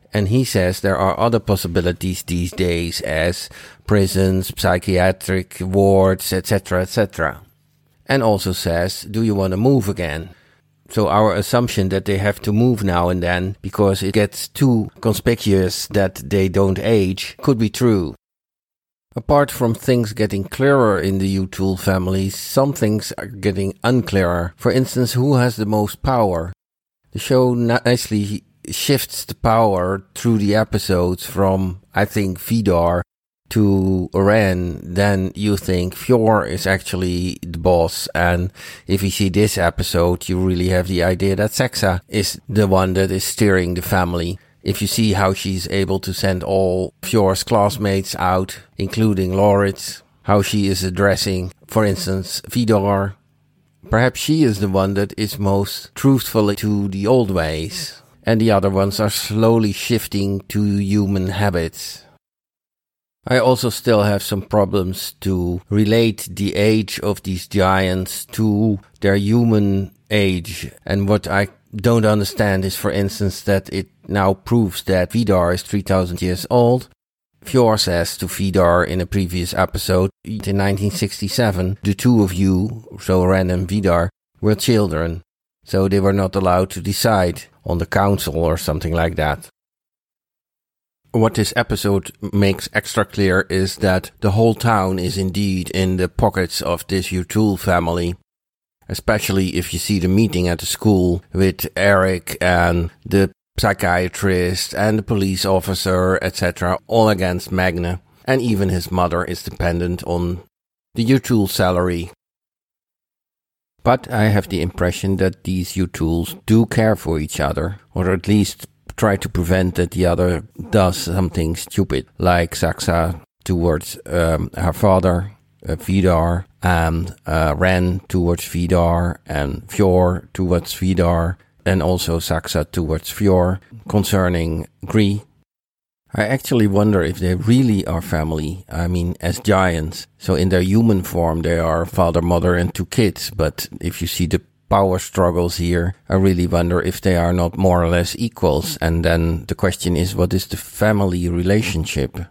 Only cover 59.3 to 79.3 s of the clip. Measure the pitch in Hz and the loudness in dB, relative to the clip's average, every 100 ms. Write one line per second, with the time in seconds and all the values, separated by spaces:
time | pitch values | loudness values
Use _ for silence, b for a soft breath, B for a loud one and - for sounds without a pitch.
59.3 | 107 113 117 107 98 - 117 - 101 98 | 2 4 4 2 -2 -2 -2 -2 -4 -2
60.3 | 98 - 104 104 101 98 104 98 98 92 | -4 -4 -2 0 0 0 0 2 0 -2
61.3 | 92 104 87 82 - - - - _ _ | 0 0 0 -4 -8 -14 -16 -20 _ _
62.3 | _ _ _ _ _ _ _ _ _ - | _ _ _ _ _ _ _ _ _ -2
63.3 | 127 120 127 120 - - 107 104 101 - | 2 2 2 0 -2 2 2 4 0 -2
64.3 | 101 - 107 95 98 90 90 - - 98 | -6 0 0 2 0 -2 -6 -10 -8 -2
65.3 | 92 87 87 - 104 104 113 117 98 - | -2 -2 -4 -2 0 4 4 2 -2 -8
66.3 | 85 101 - 104 110 98 - 101 98 98 | -6 -4 0 2 2 0 -6 -4 -4 -6
67.3 | 92 - 101 92 95 92 92 92 - - | -8 -4 0 2 2 0 -2 -4 -8 -10
68.3 | - 110 101 113 101 b _ 101 101 101 | -2 0 2 2 0 b _ 2 2 2
69.3 | 117 117 107 101 98 95 - - 107 98 | 2 4 4 2 0 -2 -10 -2 0 2
70.3 | 90 85 90 - - - 98 98 104 - | 0 -4 -10 -12 -12 -4 -2 2 0 0
71.3 | 98 101 - _ 107 107 117 107 107 101 | -2 -2 -6 _ -2 2 4 4 2 0
72.3 | - 104 95 95 - 104 98 98 - 101 | 0 0 0 -2 -4 -2 -2 -2 -2 -4
73.3 | - - 98 - 92 - _ - 101 98 | -2 -2 -2 -2 -8 -8 _ -6 0 0
74.3 | 95 - 120 104 - - 92 90 113 107 | 0 0 0 0 -2 -2 0 0 0 2
75.3 | 92 87 92 - 104 - 95 90 87 92 | 2 2 -2 -4 -4 0 0 0 -4 -4
76.3 | 90 - 123 120 127 - _ _ _ _ | -4 0 2 4 2 -2 _ _ _ _
77.3 | _ - 127 117 107 - 87 85 - 90 | _ -2 2 4 2 0 -2 -2 -4 -8
78.3 | - 95 92 87 87 85 90 87 101 90 | -4 0 2 4 4 2 -2 -2 -2 -2